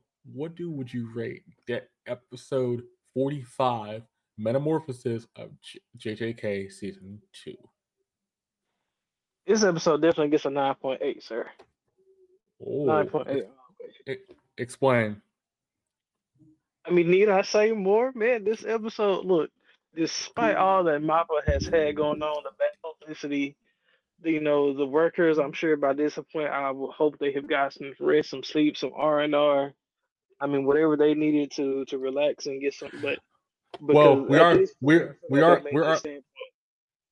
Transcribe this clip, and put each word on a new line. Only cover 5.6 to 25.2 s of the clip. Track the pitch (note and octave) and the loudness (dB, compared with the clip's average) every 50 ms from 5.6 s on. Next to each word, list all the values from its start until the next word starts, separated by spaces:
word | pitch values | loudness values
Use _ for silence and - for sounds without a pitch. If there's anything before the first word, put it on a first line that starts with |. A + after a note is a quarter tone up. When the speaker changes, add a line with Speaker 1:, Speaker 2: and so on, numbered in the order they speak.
Speaker 1:
J-, | _ - - - - _ - - | _ -20 -20 -20 -20 _ -20 -12
J | - A2 G#2+ | -10 -10 -8
J | G2+ A#2 A2+ A#2 | -6 -8 -8 -8
K | A#2+ - G#2+ G2+ G2 G2 F#2+ | -6 -6 -6 -4 -6 -6 -10
season | - - G#2 F#2+ F#2+ - F#2 F#2+ G2+ G#2 - _ _ | -12 -12 -12 -12 -12 -14 -18 -20 -20 -20 -20 _ _
two? | - - D#3 - - _ _ _ _ _ _ _ _ _ _ _ _ _ _ _ _ _ _ _ _ _ _ _ _ _ _ _ _ _ _ _ _ _ _ _ _ _ | -20 -18 -18 -18 -18 _ _ _ _ _ _ _ _ _ _ _ _ _ _ _ _ _ _ _ _ _ _ _ _ _ _ _ _ _ _ _ _ _ _ _ _ _
Speaker 2:
This | F3 G#3 A3 G#3+ | 0 2 2 4
episode | F#3 E3+ D#3+ - F3 D#3 D3 | 2 2 2 2 0 2 4
definitely | D#3 E3 E3+ - D3+ D3 | 4 2 2 2 0 0
gets | D3+ D3 - | 0 0 0
a | C#3+ | -2
nine | C3+ C#3+ C#3 C#3 C3+ | -2 -2 -2 -2 -4
point | - - C3+ C3 - | -4 -6 -6 -6 -4
eight, | - C#3 - - - | -4 -6 -6 -6 -10
sir. | - A2+ A2+ A2+ - - - - _ _ _ _ _ _ _ _ _ _ _ _ _ _ _ _ _ _ _ - | -10 -8 -8 -8 -10 -14 -20 -20 _ _ _ _ _ _ _ _ _ _ _ _ _ _ _ _ _ _ _ -10
Speaker 1:
Oh, | - - C#3 D3+ | -8 -6 -2 0
Speaker 2:
Nine | D#3 D#3 D3+ C#3 - | 0 0 0 0 -2
point | - D3+ - - | -4 -6 -6 -4
eight. | C#3 C#3 - - - _ _ _ _ - - - - _ _ - | -6 -6 -6 -8 -14 _ _ _ _ -20 -20 -20 -20 _ _ -12
Speaker 1:
ex-, | - G2 | -12 -12
e-, | - _ - _ _ _ _ - | -14 _ -20 _ _ _ _ -10
explain. | A#2+ A#2+ - - - C3+ B2 A#2+ A2 G#2+ G#2 G2+ - _ _ _ _ _ _ _ _ _ _ _ _ _ _ _ _ _ _ _ _ _ _ _ _ _ _ _ _ _ _ _ _ | -10 -10 -6 0 2 2 2 2 0 -2 -4 -10 -16 _ _ _ _ _ _ _ _ _ _ _ _ _ _ _ _ _ _ _ _ _ _ _ _ _ _ _ _ _ _ _ _
Speaker 2:
I | - | -2
mean, | F3 F3 F3 E3 | 0 2 2 4
need | F3+ F#3+ G#3 G#3+ | 4 4 4 4
I | F#3+ F#3+ | 2 2
say | G3 - - G#3+ G#3+ A3 | 0 0 2 2 2 2
more? | A3+ G#3+ F#3+ F#3+ G3+ A3 B3 C4 C4 | 0 0 0 0 2 2 0 -2 -4
Man, | A#3+ G#3 A#3+ B3+ A3+ G3 | -2 -2 -2 -2 -2 -2
this | G3+ A3+ A3 - | -4 -4 -4 -4
episode, | - A3 A3+ G#3+ A3+ - - G#3+ G3+ F#3+ - - | -6 -6 -4 -6 -8 -6 -2 0 0 0 -2 0
look, | F#3 F#3 E3 D3 - _ _ _ _ _ _ _ _ _ | 0 0 0 0 -2 _ _ _ _ _ _ _ _ _
despite | D#3+ E3 D3 - - - - - - A#3 A3 G3 | -4 -4 -4 -4 -8 -10 -8 -4 -2 0 0 2
all | - F#3+ F#3+ F#3+ F#3+ F#3 | 2 2 4 4 4 2
that | E3+ D3 D3 | 2 0 0
Mappa | D3+ D#3 D#3 E3 E3+ - D#3+ D3+ - | 0 0 0 0 0 0 -2 -2 0
has | - D3 - - | 0 -2 -2 -2
had | - E3 E3 D#3 D3 D3+ D3 | 0 0 0 0 0 0 -2
going | D3+ D3+ D3+ D3+ | -2 -2 -2 -4
on, | D3+ D3+ D3+ D3 C#3+ | -4 -6 -6 -6 -8
the | C3+ C#3 - | -12 -6 -4
bad | C#3+ D3 - _ | -4 -4 -4 _
publicity, | - E3 D#3 _ D3+ D#3 D3+ - - D3 C#3+ C#3+ C#3+ C#3+ C#3+ _ _ _ _ _ _ _ _ _ _ _ _ _ E3 | -14 -16 -16 _ -18 -18 -14 -12 -8 -6 -4 -4 -4 -4 -8 _ _ _ _ _ _ _ _ _ _ _ _ _ -4
you | E3 E3 D3+ | -4 -2 -2
know, | D3+ D3 D3 D3 C#3+ C#3+ C#3 | 0 0 2 2 2 0 0
the | C3+ C#3+ | -2 -4
workers, | C3 C3 D#3 E3 E3 - - | 0 2 2 2 2 2 2